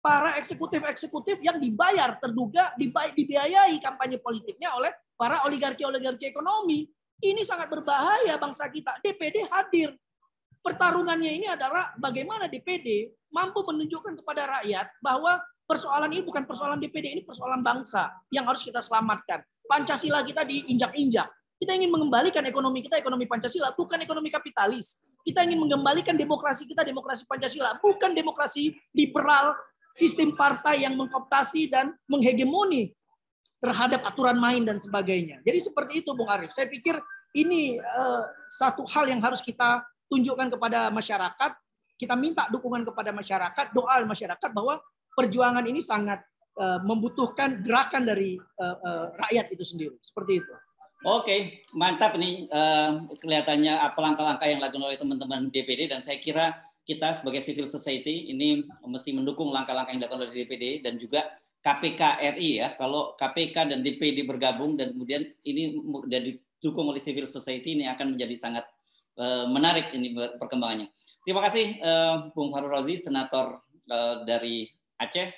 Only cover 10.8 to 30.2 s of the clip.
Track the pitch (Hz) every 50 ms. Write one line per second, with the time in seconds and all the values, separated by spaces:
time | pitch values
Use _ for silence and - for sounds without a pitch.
10.8 | 370 349 339 359 349 349 330 330 330 320 302 330 415 415 349 294 277 262 294 359
11.8 | 359 - - 226 269 269 240 262 269 339 440 440 392 339 - 254 - 359 370 349
12.8 | 294 240 214 208 220 233 _ _ _ _ 311 330 370 381 392 415 381 - 311 311
13.8 | 311 311 330 320 - - 330 - - - 294 294 285 269 269 262 208 208 202 185
14.8 | 208 - - _ - 269 254 269 311 339 359 359 359 - _ _ _ _ 320 311
15.8 | - 302 277 294 302 302 311 370 370 349 - 285 277 - 254 240 294 285 294 294
16.8 | 294 294 - 311 302 277 277 339 - - 262 - 254 254 262 262 247 240 240 254
17.8 | 262 - - 196 170 139 - - _ _ - 277 254 240 262 247 - 247 233 240
18.8 | 226 - 233 220 220 220 208 208 - - 180 156 - _ _ _ _ - 269 294
19.8 | 285 - 294 269 - 311 285 294 262 262 277 311 302 262 277 285 277 - 247 240
20.8 | 254 247 247 294 285 269 226 196 156 - - _ _ _ _ _ - - 370 370
21.8 | 381 349 339 320 311 294 254 233 285 381 - 311 294 262 240 277 269 262 262 262
22.8 | - - - 208 202 262 254 247 247 - 247 233 247 247 - 381 294 262 254 -
23.8 | 339 - 330 330 320 311 311 311 311 311 302 302 - 294 - - 202 202 247 247
24.8 | 196 - - - _ _ _ _ _ 330 - 370 349 339 339 330 311 294 277 277
25.8 | 277 277 294 339 349 - 339 302 294 294 302 285 - 294 269 277 294 240 311 320
26.8 | 311 285 262 262 - - 262 226 - _ 277 262 269 254 254 302 269 233 220 -
27.8 | - 415 392 403 - 381 349 330 320 320 - - 294 269 - 285 285 311 302 -
28.8 | _ _ _ - 294 269 - 294 277 294 294 277 277 294 302 285 - - _ _
29.8 | _ _ _ - 330 320 - -